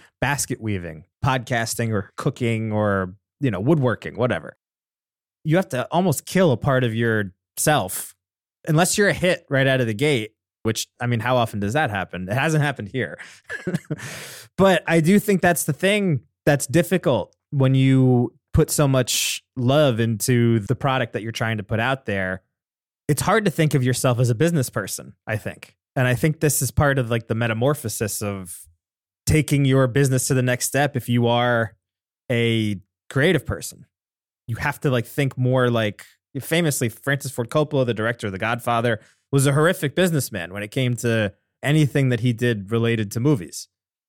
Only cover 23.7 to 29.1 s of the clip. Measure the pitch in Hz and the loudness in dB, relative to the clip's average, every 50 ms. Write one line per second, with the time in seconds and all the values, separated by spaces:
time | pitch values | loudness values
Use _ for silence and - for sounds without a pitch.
23.7 | - 139 123 127 127 - - 131 120 117 127 120 120 104 160 170 170 147 120 - | 2 0 0 0 0 0 0 0 2 2 2 0 2 2 0 0 2 0 -2 -2
24.7 | - 117 95 92 - - - 67 - _ - 113 110 101 - 107 76 - - - | -4 -8 -8 -8 -10 -12 -14 -16 -20 _ -8 -6 -6 -6 -6 -8 -12 -12 -18 -20
25.7 | _ _ _ _ - 139 127 123 123 - - 156 143 - 160 147 - - 139 120 | _ _ _ _ -4 0 0 0 0 2 0 0 0 2 0 0 0 0 -2 -4
26.7 | - - 151 139 135 139 120 110 120 117 - - 113 113 120 113 110 113 123 143 | 0 2 2 2 2 2 0 0 -2 -4 -2 -4 -4 -2 -2 -2 -2 0 0 0
27.7 | 147 - - 107 - - 113 101 - - 110 101 101 95 92 85 - - - - | 0 0 -4 -6 -4 -4 -4 -4 -4 -4 -6 -6 -6 -8 -10 -12 -16 -18 -20 -20
28.7 | _ _ _ _ _ _ _ _ | _ _ _ _ _ _ _ _